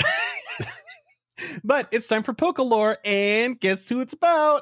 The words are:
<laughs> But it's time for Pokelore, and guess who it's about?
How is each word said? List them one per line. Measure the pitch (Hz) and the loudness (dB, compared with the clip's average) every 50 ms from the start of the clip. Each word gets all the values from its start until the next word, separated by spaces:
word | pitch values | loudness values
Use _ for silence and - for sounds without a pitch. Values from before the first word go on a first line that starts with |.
<laughs> | - 640 659 - 906 - - - - - - - - - - - - 679 719 659 622 698 _ _ _ _ _ - - 330 294 190 - | 0 0 0 -2 -2 -4 -6 -8 -12 -12 -10 -10 -10 -10 -12 -16 -18 -20 -20 -20 _ _ _ _ _ _ _ -14 -12 -12 -10 -6 0
But | 214 285 277 208 - | 0 0 0 0 -2
it's | 214 233 - | -2 -2 0
time | - 220 220 214 | 0 0 0 0
for | - 220 | -2 -2
Pokelore, | - 320 359 - - 262 247 226 214 214 214 214 - - | 0 0 0 2 0 0 2 2 2 4 2 0 0 -2
and | 208 202 196 202 202 208 220 240 254 247 - | 0 0 2 2 2 2 2 0 -2 -2 -2
guess | - 190 190 190 - - | 0 0 0 0 -2 -4
who | 240 254 | -4 -4
it's | 262 - - | -4 -6 -4
about? | - 349 339 339 311 302 302 294 277 | 0 2 4 4 4 4 4 4 2